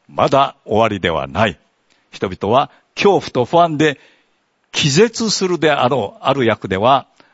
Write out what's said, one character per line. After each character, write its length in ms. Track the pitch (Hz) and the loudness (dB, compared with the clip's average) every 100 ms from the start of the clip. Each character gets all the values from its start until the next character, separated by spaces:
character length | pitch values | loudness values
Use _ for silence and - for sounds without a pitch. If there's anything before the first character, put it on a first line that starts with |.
| _ | _
ま 200 | - 131 | -2 0
だ 280 | 135 135 - | 2 0 -4
終 140 | - 107 | -4 0
わ 100 | 113 | 0
り 100 | 101 | 0
で 120 | 87 | -4
は 180 | 80 67 | -4 -4
な 180 | 78 110 | -2 -2
い。 140 | 78 _ _ _ _ _ | -4 _ _ _ _ _
人 180 | - 101 | -10 -8
々 200 | 90 101 | -6 -2
は 180 | 123 147 _ _ - | 0 -2 _ _ 0
恐 240 | 202 165 | 2 2
怖 100 | - | 0
と 140 | 131 | -4
不 160 | 120 170 | 0 2
安 180 | 170 147 | 2 2
で 220 | 151 131 _ _ _ _ _ _ _ | -2 -2 _ _ _ _ _ _ _
気 180 | - 147 | -4 0
絶 400 | 143 233 - 226 | 2 2 0 -4
す 160 | - 185 | -2 -2
る 140 | 175 | 0
で 100 | 156 | 0
あ 180 | 139 127 | 2 0
ろ 280 | 135 98 - | -2 -4 -6
う。 40 | |
あ 100 | 135 | -4
る 140 | 135 113 | 0 0
訳 180 | 104 104 | -2 -4
で 100 | 95 | 0
は、 300 | 117 135 - _ _ | 2 2 -2 _ _